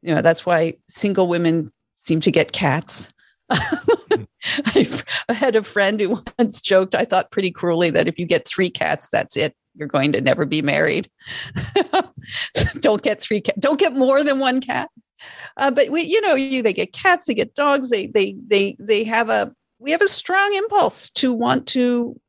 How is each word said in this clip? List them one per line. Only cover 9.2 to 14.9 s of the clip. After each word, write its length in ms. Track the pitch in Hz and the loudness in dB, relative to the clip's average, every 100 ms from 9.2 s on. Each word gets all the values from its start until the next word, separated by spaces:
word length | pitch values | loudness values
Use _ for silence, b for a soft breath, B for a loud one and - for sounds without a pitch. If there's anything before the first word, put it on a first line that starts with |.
| - - | -4 -2
it. 180 | 151 _ _ | -4 _ _
You're 140 | - 151 | -14 -4
going 240 | 147 139 | 0 0
to 80 | 143 | 0
never 260 | 139 139 147 | 2 0 0
be 160 | 151 | -2
married. 480 | 143 147 156 - - _ B B B B B - - | 0 0 0 -2 -4 _ B B B B B -2 0
<laughs> 840 | 381 381 - - - - - - - | -2 -4 -12 -12 -10 -6 -2 -2 0
Don't 200 | - 214 | 0 0
get 200 | - 208 | -2 -4
three 180 | - 208 | -2 -4
ca-, 140 | - - | -2 -2
don't 220 | 269 302 | 0 2
get 140 | 349 | 2
more 280 | 262 262 269 | 2 2 4
than 180 | 294 269 | 2 0
one 200 | 269 254 | 0 0
cat. 300 | 254 - - | -2 -6 -6